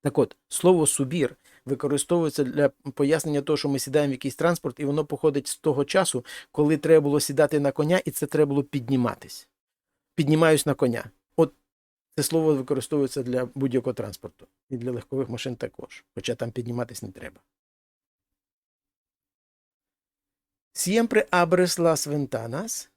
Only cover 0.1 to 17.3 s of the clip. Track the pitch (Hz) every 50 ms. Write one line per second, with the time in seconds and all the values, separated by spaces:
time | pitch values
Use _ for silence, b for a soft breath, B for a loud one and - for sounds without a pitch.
0.1 | 143 156 123 - - _ _ _ - - - 175 185 170 151 - - - 139 127
1.1 | 160 175 139 - - b b b b b b 127 139 123 - 135 143 139 - -
2.1 | 175 170 165 151 - - 143 127 - 143 147 139 _ _ _ 139 - - 143 139
3.1 | 156 143 - 156 147 143 143 - 151 139 - 143 139 131 - 135 135 151 147 139
4.1 | 131 - - 135 - - 156 170 175 - - - - - 151 139 143 156 147 -
5.1 | 147 139 - 156 139 143 139 - - _ - 160 117 135 143 - - 190 185 -
6.1 | - 123 B B B B B B - 151 151 147 160 147 147 156 165 160 147 143
7.1 | 143 147 - - 143 135 151 143 156 147 143 139 - - 147 156 180 185 - -
8.1 | - - 156 - - 151 151 143 139 143 135 _ - 139 117 120 139 127 120 117
9.1 | - - - - - - - _ _ _ _ _ _ _ _ _ _ _ _ _
10.1 | _ - 147 139 156 156 165 160 156 139 - 151 139 - 139 123 117 117 - 117
11.1 | _ _ _ _ _ - 165 156 _ _ _ _ _ _ _ _ _ _ _ _
12.1 | _ - 139 - 160 165 160 156 151 135 127 - 147 131 - - 156 147 139 127
13.1 | - 139 123 123 123 127 127 120 _ 139 135 135 120 127 117 135 123 - 107 104
14.1 | 95 - - 95 _ _ - _ _ _ _ _ 135 120 117 127 123 117 - _
15.1 | 139 135 131 - 127 117 - 131 120 - - 110 _ - - _ - - _ _
16.1 | _ 117 - - 117 - 123 117 - 127 117 120 120 123 120 - 107 - - 98
17.1 | - - - -